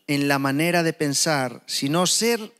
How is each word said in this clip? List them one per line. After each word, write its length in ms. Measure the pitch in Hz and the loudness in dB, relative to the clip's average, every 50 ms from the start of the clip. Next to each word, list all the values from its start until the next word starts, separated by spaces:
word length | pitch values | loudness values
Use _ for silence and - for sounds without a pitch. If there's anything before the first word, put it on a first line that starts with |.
| _ | _
en 200 | - 143 143 143 | -4 -2 0 2
la 120 | 143 143 139 | 2 0 0
manera 420 | 139 139 135 143 160 175 170 175 | 0 0 0 0 0 2 2 2
de 120 | 165 165 160 | 2 0 0
pensar, 680 | - 156 143 139 - - 170 156 139 131 123 117 - - | -2 -2 -2 0 0 0 0 0 0 -2 -4 -6 -10 -12
sino 400 | - - - 135 139 151 170 185 | -8 -6 -4 -2 0 0 2 2
ser 440 | 165 - - 214 233 233 220 220 208 - | 2 2 0 2 0 0 -2 -4 -10 -16